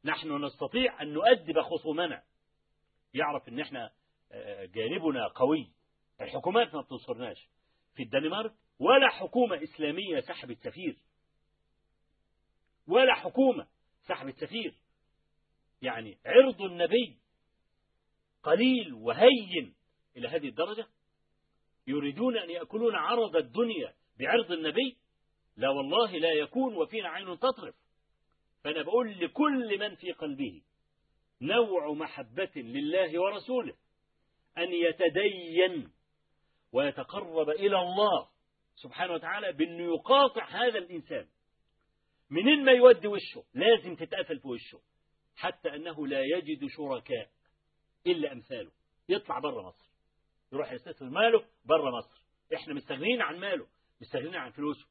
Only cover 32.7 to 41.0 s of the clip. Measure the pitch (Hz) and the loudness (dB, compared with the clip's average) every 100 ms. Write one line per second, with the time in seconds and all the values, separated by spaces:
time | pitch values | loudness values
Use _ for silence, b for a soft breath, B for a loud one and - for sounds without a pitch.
32.7 | 135 147 185 180 165 190 208 - 254 202 | -6 -2 0 0 0 -2 -4 -4 -4 -4
33.7 | - _ _ _ _ _ _ _ - 175 | -12 _ _ _ _ _ _ _ -6 -4
34.7 | 175 170 160 175 175 202 185 170 165 185 | 2 2 4 2 4 0 -2 -2 2 2
35.7 | 175 - _ _ _ _ _ _ _ _ | 2 -10 _ _ _ _ _ _ _ _
36.7 | 123 143 - 131 196 175 160 151 151 196 | 0 0 -4 -10 -10 -6 -2 -2 2 2
37.7 | 190 180 185 208 160 - _ _ _ _ | 2 0 2 4 2 -2 _ _ _ _
38.7 | - 131 139 180 165 160 202 202 143 165 | -20 -16 -6 -4 -4 -4 -6 -6 -2 -2
39.7 | 170 175 160 - 269 269 226 - 185 247 | -2 -4 -4 4 6 6 2 -8 -2 0
40.7 | 220 175 170 | -2 -8 -14